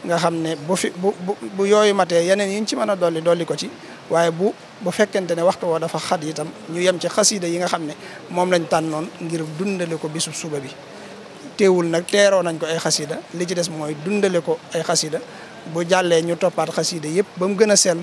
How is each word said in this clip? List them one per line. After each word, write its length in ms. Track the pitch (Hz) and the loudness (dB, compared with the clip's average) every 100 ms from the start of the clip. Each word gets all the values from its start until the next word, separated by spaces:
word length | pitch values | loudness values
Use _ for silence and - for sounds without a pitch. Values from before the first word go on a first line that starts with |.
Nga 140 | 180 170 | 0 0
xam 240 | 170 165 | 2 0
ne 140 | 160 160 | -4 -4
bu 200 | 147 185 | -2 -2
fi, 140 | - 180 | -2 0
bu, 160 | 190 214 | -2 -2
bu, 140 | 180 208 226 196 | -6 -6 -6 -2
bu 100 | 196 | 4
yooyu 260 | 208 214 | 6 6
matee, 320 | 202 175 170 170 | 4 4 4 4
yeneen 240 | 196 196 202 | 2 2 -2
yuñ 80 | 214 | -2
ci 100 | 262 | -2
mën 140 | 214 | 0
a 60 | 196 | 2
dolli, 260 | 175 165 | 0 0
dolli 240 | 165 170 165 | 2 2 0
ko 100 | 151 | -4
ci. 140 | 190 - - - - | -6 -10 -18 -18 0
Waaye 220 | 165 170 | 2 2
bu, 200 | 165 202 - - - | 2 -2 -2 -16 -8
bu 80 | 185 | -6
fekkente 440 | - 208 208 180 170 | 0 2 2 -2 2
ne 80 | |
waxtu 220 | 170 - 180 | 2 2 0
woo 100 | 160 | 0
dafa 200 | 165 160 | 0 -4
xat 240 | - 180 | -2 -2
itam, 240 | 151 151 156 - - | -2 -6 -8 -10 -10
ñu 60 | 165 | 0
yem 180 | 180 175 | 2 2
ci 80 | 170 | 0
xasida 400 | 214 202 208 175 | 2 2 2 -2
yi 100 | 170 | -2
nga 80 | 175 | -2
xam 180 | 170 151 | -2 -4
ne 80 | 165 - - - | -10 -14 -16 -8
moom 180 | 175 185 | -2 2
lañ 160 | 180 160 | 2 2
tànnoon 400 | 170 160 156 175 - | 0 0 -4 -6 -8
ngir 220 | 170 165 156 156 | -6 -4 -6 -4
dundale 360 | 196 190 170 165 | -4 -2 -4 -4
ko 60 | 160 | -6
bisu 240 | 156 165 | -4 -6
suba 240 | 147 170 147 | -6 -6 -6
bi. 100 | 131 - - - - - - - - - | -8 -14 -16 -16 -16 -16 -18 -18 -16 2
Teewul 300 | 196 180 170 | 4 4 2
nag 200 | 165 175 | 0 2
teeroo 340 | 202 202 190 | 4 6 6
nañ 160 | 175 160 | 2 -2
ko 80 | 156 | -2
ay 140 | 165 | -2
xasida, 400 | 214 202 151 - - 170 | 0 0 -2 -8 -8 -6
li 100 | 175 | -4
ci 80 | |
des 160 | 180 170 | -2 -2
mooy 260 | 156 151 151 | -4 -6 -6
dundale 380 | 160 208 196 175 | -2 2 2 2
ko 160 | 165 160 - | 0 -4 -2
ay 80 | 170 | -6
xasida. 380 | 160 160 156 165 - - - - - | 0 0 0 -6 -8 -16 -16 -16 -8
Bu 120 | 160 175 | -4 2
jàllee 360 | 185 180 165 | 4 6 4
ñu 120 | 165 170 | 2 0
toppaat 360 | 185 165 160 | 0 0 -2
xasida 340 | 165 160 170 151 | -2 -2 -4 -2
yëpp 300 | 170 202 - | -2 -2 -2
ba 80 | 185 | -2
mu 60 | 196 | 2
gën 140 | 214 | 4
a 40 | 202 | 6
sell 240 | 190 170 | 4 2